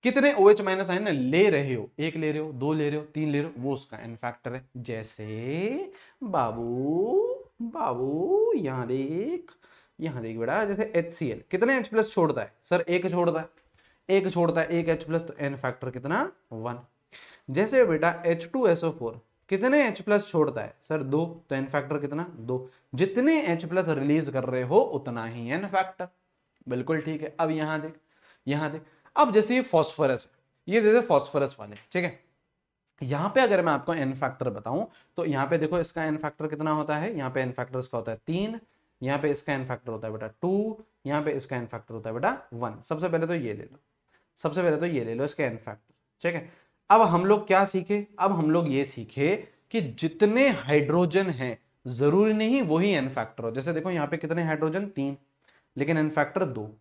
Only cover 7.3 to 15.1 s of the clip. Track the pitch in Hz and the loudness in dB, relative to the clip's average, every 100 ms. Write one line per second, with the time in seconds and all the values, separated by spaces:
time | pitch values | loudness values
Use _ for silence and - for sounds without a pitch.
7.3 | 508 - _ 233 330 208 123 131 151 190 | -4 -10 _ -10 -4 -4 -2 -2 -2 2
8.3 | 392 453 359 143 131 117 131 135 165 240 | 2 4 2 0 -4 -2 -2 -2 -4 -4
9.3 | 349 - _ _ - _ _ 160 131 113 | -6 -10 _ _ -20 _ _ -6 -6 -6
10.3 | 113 117 170 214 202 214 170 170 - 143 | -4 -2 0 0 -2 0 0 -2 -4 -4
11.3 | 104 - 180 233 262 208 220 214 - 160 | -6 -6 0 2 2 2 0 2 2 2
12.3 | 117 104 _ - 175 175 175 180 175 170 | 2 -6 _ -2 0 2 0 0 2 2
13.3 | 160 160 _ _ _ _ _ - 196 190 | 0 -6 _ _ _ _ _ 2 2 4
14.3 | 170 170 165 160 170 165 160 - | 2 2 2 2 0 0 -2 0